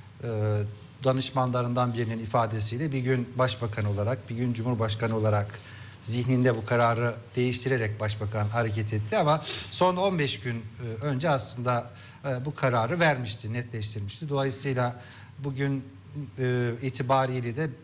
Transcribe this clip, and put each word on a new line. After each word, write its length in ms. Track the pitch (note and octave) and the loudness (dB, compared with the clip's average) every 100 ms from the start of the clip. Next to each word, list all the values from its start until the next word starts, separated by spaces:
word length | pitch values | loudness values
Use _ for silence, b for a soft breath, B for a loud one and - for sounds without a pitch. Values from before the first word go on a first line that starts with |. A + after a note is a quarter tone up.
| B - | B -10
e, 40 | A#2 A2 G#2+ G#2 G#2 - - - | -4 0 2 2 0 -6 -16 -2
danışmanlarından 880 | C3 C3 B2+ C3+ B2+ B2 A#2+ B2 B2 | 2 2 2 0 2 2 2 2 2
birinin 260 | A#2 A2+ A2+ | 2 -2 -2
ifadesiyle 720 | A2 B2+ A2+ A2 G#2 A#2+ D#3+ | 0 2 2 0 -2 -2 -2
bir 80 | C3+ | 0
gün 300 | B2+ B2+ A#2+ B2 | 2 2 0 0
başbakan 500 | B2+ - A2+ G#2+ G#2 | 0 0 -4 -2 0
olarak, 440 | G2+ G#2 C3+ - | 0 0 -2 -4
bir 60 | A#2 | -2
gün 180 | B2 | 0
cumhurbaşkanı 640 | A2+ A#2 A2+ A2 G#2+ A2+ A2 | 0 0 2 0 0 0 2
olarak 420 | G#2+ G#2 G#2 - B B B B | 4 2 0 -6 B B B B
zihninde 560 | - A#2+ A#2+ B2+ B2+ A2 | -4 -2 2 4 4 2
bu 80 | A2 | 2
kararı 480 | A#2+ A#2 A2+ A#2+ A2+ - B2+ | 4 4 4 0 -2 -6 0
değiştirerek 640 | B2+ A#2+ B2+ C3 G#2+ G#2+ | 0 2 0 0 0 -2
başbakan 480 | G#2+ - G#2+ A2 G#2 | -2 -2 -2 0 0
hareket 460 | A#2 A#2 G#2+ G#2+ | 0 0 0 -2
etti. 240 | G#2+ G#2+ G#3+ | -2 0 2
Ama 260 | D3+ D#3 B B B | 4 4 B B B
son 240 | - F3+ F3+ | 2 4 4
on 240 | G3 F3+ | 2 2
beş 200 | C3+ - | 0 0
gün, 160 | B2+ A#2 | -4 -4
e, 500 | G#2+ - A#2+ G#2+ D3 | -6 -10 -8 -4 -2
önce 240 | C3 E3 | 0 2
aslında, 600 | C3+ - B2 B2 A#2+ - - B B C#3 | 2 0 -2 0 0 0 -12 B B -4
e, 200 | B2+ C#3+ | -4 -4
bu 100 | - | 0
kararı 440 | C3+ A#2+ A#2 F3 | 2 4 2 4
vermişti, 540 | E3 C3 A2+ - G#2+ | 4 4 -2 -6 -4
netleştirmişti. 760 | A#2+ A#2+ A2+ G#2+ A2 G2+ - D3+ | -4 -4 -6 -6 -6 -6 -6 -2
Dolayısıyla 720 | C#3 C3+ B2+ C#3 B2+ B2 B2 B B B - | 0 0 -2 -2 0 0 -2 B B B -10
bugün, 440 | C#3 C3 C#3 C3+ - - - D3 C#3 - | -6 -2 0 -2 -4 -16 -14 -10 -8 -2
e, 320 | B2+ B2 A#2+ A#2+ | 0 2 0 0
itibariyle 760 | C3 - B2 C3+ C3 B2+ A#2+ A#2+ | -4 -2 2 4 4 0 -2 -2
de 140 | D#3+ - | -4 -4